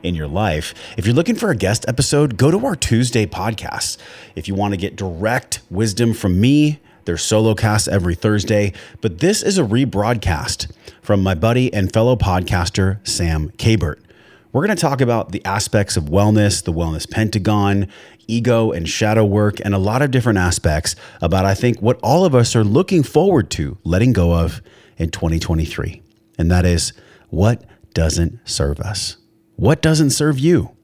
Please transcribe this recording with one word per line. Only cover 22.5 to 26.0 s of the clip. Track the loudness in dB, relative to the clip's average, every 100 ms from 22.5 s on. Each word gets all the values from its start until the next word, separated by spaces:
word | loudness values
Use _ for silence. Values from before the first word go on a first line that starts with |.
| 2
are |
looking | 2 2 2 2
forward | 2 2 4 2 0
to | -4 -6 -6
letting | -2 2 2
go | 4 4 2
of | 0 -4 -16 -20 _ _
in | -6
twenty | -4 -2 -2
twenty-three. | -2 -2 -2 -6 -8 -10